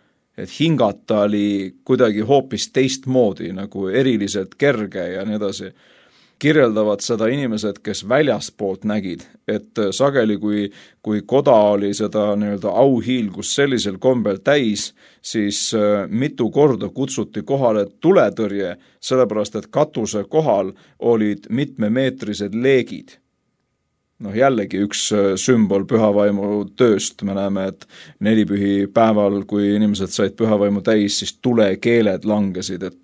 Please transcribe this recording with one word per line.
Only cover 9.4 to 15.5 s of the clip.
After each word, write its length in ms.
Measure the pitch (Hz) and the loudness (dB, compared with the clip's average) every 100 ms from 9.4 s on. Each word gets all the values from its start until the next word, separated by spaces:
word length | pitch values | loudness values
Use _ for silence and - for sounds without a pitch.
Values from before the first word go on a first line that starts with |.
| - | -6
et, 240 | 107 - 117 | -6 -6 -4
äh, 80 | 101 - | -2 0
sageli, 400 | 139 135 110 101 | 0 2 0 0
kui, 320 | 104 104 101 - - _ | -2 -2 -4 -10 -20 _
kui 240 | 110 104 | -4 -4
koda 320 | - 135 143 113 104 | 0 2 6 6 6
oli 220 | 101 101 104 | 2 0 -4
seda 380 | 104 107 104 104 | -4 -2 0 0
nii-öelda 320 | 104 101 101 98 | -2 -4 -2 2
auhiilgust 720 | 135 120 117 127 104 90 - - | 4 2 0 -2 -4 -6 -6 -2
sellisel 400 | 143 120 104 92 | 0 0 -4 -2
kombel 480 | 127 123 107 95 | 0 0 -2 -2
täis, 460 | 139 147 113 101 - _ _ _ | 0 0 0 -4 -8 _ _ _
siis, 500 | - 110 101 | -8 -4 -2